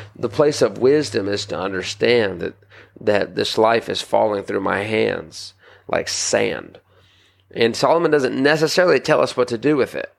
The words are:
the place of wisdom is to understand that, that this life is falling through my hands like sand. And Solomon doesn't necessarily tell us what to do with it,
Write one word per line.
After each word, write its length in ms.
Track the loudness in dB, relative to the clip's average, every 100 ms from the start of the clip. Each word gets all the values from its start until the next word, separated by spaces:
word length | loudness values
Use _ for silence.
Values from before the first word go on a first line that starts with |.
| -18 -8
the 100 | -4
place 360 | 2 2 2
of 160 | 0 2
wisdom 500 | 2 4 0 -4 -2
is 160 | -4 -4
to 140 | -6
understand 840 | -4 -4 -6 -2 2 2 2 -2
that, 140 | -8 -10 _ -20 -20 -6
that 360 | 0 0 0 -4
this 240 | -2 2
life 280 | 2 2 -2
is 140 | -8
falling 420 | -2 0 2 -2
through 180 | -4 -4
my 180 | -2 -2
hands 760 | -2 0 0 -2 -8 -16 -18 -20 -20 -20 -6
like 220 | -4 -2
sand. 680 | -6 -2 0 0 -4 -10 -20 _ _ _ _ _ _ _ 0
And 200 | 0 2
Solomon 340 | 2 2 2
doesn't 320 | 2 2 2
necessarily 580 | 2 2 2 2 4 2
tell 220 | 2 2
us 160 | 2 0
what 100 | -2
to 100 | 0
do 180 | 0 2
with 160 | 0
it, 180 | -4 -10